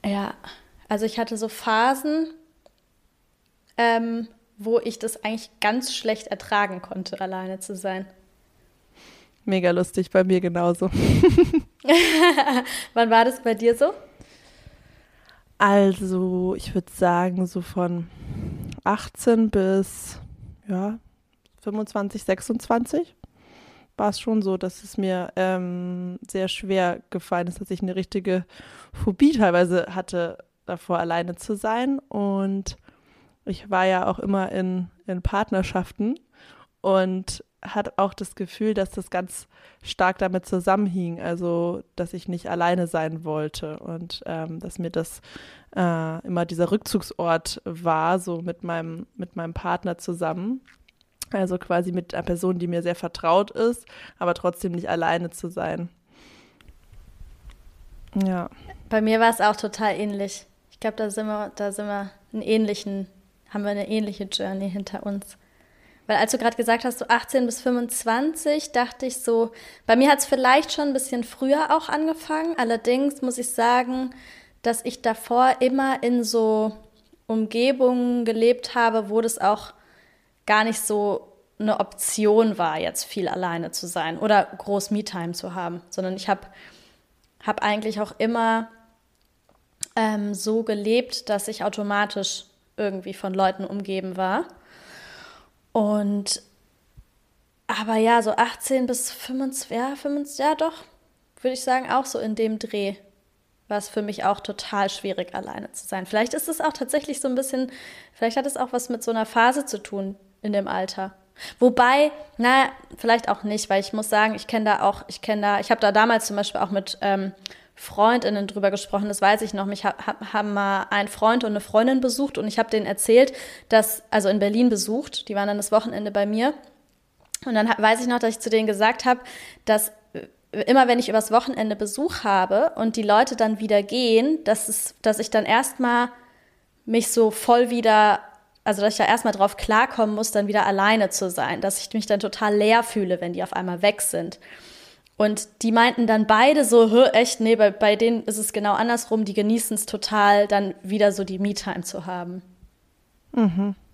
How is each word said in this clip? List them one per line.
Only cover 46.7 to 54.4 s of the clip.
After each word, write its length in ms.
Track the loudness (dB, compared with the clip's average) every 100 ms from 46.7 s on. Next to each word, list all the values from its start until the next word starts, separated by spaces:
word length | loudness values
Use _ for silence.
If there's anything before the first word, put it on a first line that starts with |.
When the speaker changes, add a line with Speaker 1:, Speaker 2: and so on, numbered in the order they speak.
Speaker 2:
Rückzugsort 880 | 0 -2 -4 -4 -6 0 0 -2 -10 -10
war, 540 | -4 0 2 2 0
so 180 | -2 -6
mit 260 | -8 -8
meinem, 440 | -6 -6 -6 -12 -14 -12
mit 180 | -12 -8
meinem 180 | -8
Partner 440 | -6 -4 -2 -4 -6
zusammen. 640 | -8 -4 -4 -4 -6 -6 _ _ _ _ _ _ -6
Also 240 | -2 -2 -4
quasi 340 | -2 -2 0
mit 220 | -4 -6
einer 100 | -6
Person, 360 | -4 -2 -2 -2
die 80 | -2
mir 140 | -2
sehr 140 | -4 -6
vertraut 560 | -8 -4 2 2 2
ist, 340 | 0 0 0 -12 -20 -20 _
aber 160 | -2
trotzdem 360 | 0